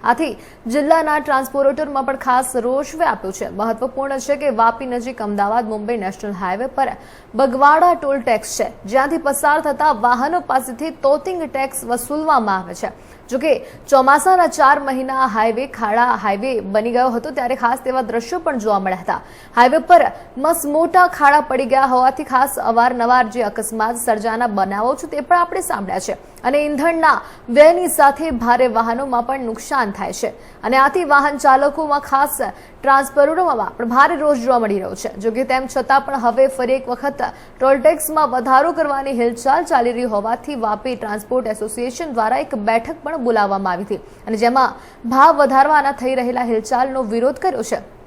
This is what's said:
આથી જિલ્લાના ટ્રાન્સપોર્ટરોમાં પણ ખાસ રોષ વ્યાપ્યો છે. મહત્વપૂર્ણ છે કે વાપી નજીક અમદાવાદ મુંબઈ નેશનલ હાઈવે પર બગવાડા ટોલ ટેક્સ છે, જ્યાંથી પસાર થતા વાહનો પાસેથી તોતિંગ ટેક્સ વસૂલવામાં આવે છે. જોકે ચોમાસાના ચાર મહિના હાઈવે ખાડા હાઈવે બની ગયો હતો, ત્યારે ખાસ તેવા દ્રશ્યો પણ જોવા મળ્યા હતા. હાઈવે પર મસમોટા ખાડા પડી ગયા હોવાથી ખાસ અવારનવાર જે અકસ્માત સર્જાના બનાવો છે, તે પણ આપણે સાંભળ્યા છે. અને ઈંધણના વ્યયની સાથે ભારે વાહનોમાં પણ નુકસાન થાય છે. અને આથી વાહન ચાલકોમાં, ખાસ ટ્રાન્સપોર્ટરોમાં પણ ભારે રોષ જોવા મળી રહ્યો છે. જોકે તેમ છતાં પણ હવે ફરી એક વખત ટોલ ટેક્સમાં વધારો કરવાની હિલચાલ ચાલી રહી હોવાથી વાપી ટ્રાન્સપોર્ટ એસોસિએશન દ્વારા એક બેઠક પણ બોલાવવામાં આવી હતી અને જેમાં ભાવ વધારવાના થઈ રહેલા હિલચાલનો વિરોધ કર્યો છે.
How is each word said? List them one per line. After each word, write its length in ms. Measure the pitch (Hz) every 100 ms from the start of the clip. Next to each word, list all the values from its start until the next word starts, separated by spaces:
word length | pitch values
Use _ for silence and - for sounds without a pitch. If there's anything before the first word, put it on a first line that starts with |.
આથી 320 | 226 247 311 - - - 226
જિલ્લાના 520 | 269 285 330 311 294
ટ્રાન્સપોર્ટરોમાં 840 | 294 269 269 277 269 285 302 269
પણ 120 | 262
ખાસ 400 | 262 - 254 254
રોષ 400 | 254 240 262 285
વ્યાપ્યો 360 | 320 320 214 190
છે. 180 | 190 190
મહત્વપૂર્ણ 680 | 180 226 226 254 269 277 269
છે 180 | 262
કે 140 | 285 294
વાપી 360 | 220 226 233
નજીક 360 | 262 240 240 247
અમદાવાદ 480 | 208 208 202 233 220
મુંબઈ 280 | 214 208 240
નેશનલ 340 | 185 196 208
હાઈવે 340 | 185 185 196
પર 220 | 262 277 262 - - - -
બગવાડા 580 | 220 269 240 277 320 349
ટોલ 260 | 339 285 277
ટેક્સ 400 | 233 226 - -
છે, 280 | - - 196
જ્યાંથી 300 | 254 277 330
પસાર 440 | 285 277 294 302
થતા 300 | 302 285 302
વાહનો 480 | 233 240 240 277 349
પાસેથી 500 | - 262 254 233 311
તોતિંગ 540 | 320 269 294 359 359
ટેક્સ 420 | 302 269 269 -
વસૂલવામાં 720 | 233 240 - 294 311 277 214 190
આવે 160 | 175
છે. 460 | 180 196 - - - -
જોકે 360 | 247 302 233 - - -
ચોમાસાના 580 | 277 262 285 330 370 330
ચાર 320 | - 269 294
મહિના 460 | 277 262 262 262
હાઈવે 420 | 262 220 226 220 269
ખાડા 380 | - 220 226
હાઈવે 540 | 247 226 202 202 262 233
બની 320 | 196 214 226
ગયો 180 | 240 254
હતો, 220 | 233 277
ત્યારે 240 | 269 240
ખાસ 240 | 262 240 254
તેવા 180 | 254 262
દ્રશ્યો 380 | 226 233 233 359
પણ 180 | 339 262
જોવા 220 | 214 202
મળ્યા 180 | 190 185
હતા. 200 | 165 - - - -
હાઈવે 220 | - 254 311
પર 280 | 320 349 220 - - 247
મસમોટા 680 | 302 339 294 302 330 359 359
ખાડા 340 | 359 285 294
પડી 240 | 294 262
ગયા 200 | 254 262
હોવાથી 380 | 262 254 254 269
ખાસ 360 | 302 254 269 -
અવારનવાર 680 | - 233 247 247 233 247 226
જે 120 | 233
અકસ્માત 540 | 208 208 208 220 220
સર્જાના 520 | 240 - 214 226 226 240
બનાવો 480 | 196 190 196 233
છે, 120 | 294 311
તે 120 | 294
પણ 140 | 254
આપણે 260 | 349 349 370
સાંભળ્યા 380 | - 208 190 190
છે. 140 | 202 - - -
અને 220 | 240 277
ઈંધણના 560 | 294 285 330 330 311 233 - - -
વ્યયની 380 | 240 302 349 359
સાથે 440 | 277 277 277 320
ભારે 360 | 247 233 247 254
વાહનોમાં 560 | 220 233 233 277 240
પણ 200 | 240 269
નુકસાન 480 | 233 226 - 269 214
થાય 220 | 190 196
છે. 140 | 196 208 - - -
અને 140 | 220 262
આથી 260 | 277 359
વાહન 340 | 320 285 285 285
ચાલકોમાં, 600 | 285 262 285 285 302 285
ખાસ 380 | 285 269 285 - 208 - - -
ટ્રાન્સપોર્ટરોમાં 960 | 269 277 269 294 285 330 359 240 190 -
પણ 80 |
ભારે 300 | 233 247 285
રોષ 220 | 330 302 269
જોવા 220 | 240 240
મળી 160 | 220
રહ્યો 200 | 202 185
છે. 220 | 190 - -
જોકે 260 | 220 226
તેમ 240 | 262 262 262 277
છતાં 240 | 247 277
પણ 140 | 277
હવે 320 | 269 240 240 269
ફરી 260 | - 247
એક 160 | 262 -
વખત 320 | 247 277 277 - - - -
ટોલ 180 | 262 269
ટેક્સમાં 520 | 285 330 - 311 285
વધારો 420 | 254 240 262 320
કરવાની 400 | 330 302 277 269
હિલચાલ 520 | 240 240 233 269 302
ચાલી 280 | 330 285 240
રહી 120 | 240
હોવાથી 520 | 247 208 214 240 302
વાપી 400 | 277 220 214 254
ટ્રાન્સપોર્ટ 520 | 240 214 208 208 254 220
એસોસિએશન 680 | 214 208 240 247 247 330
દ્વારા 240 | 233 220 262
એક 180 | 302
બેઠક 400 | 240 208 226 233 330
પણ 160 | 294 320
બોલાવવામાં 540 | 240 226 202 196 190
આવી 100 | 175
હતી 120 | 202
અને 420 | 196 - - - 220
જેમાં 380 | 233 262 262 - - - 233
ભાવ 260 | 262 302
વધારવાના 560 | 294 277 262 285 302 277
થઈ 240 | 277 262
રહેલા 280 | 262 247 247
હિલચાલનો 600 | 240 220 220 247 269 262
વિરોધ 320 | 220 233 254
કર્યો 280 | 285 370 262
છે. 360 | - 220 - -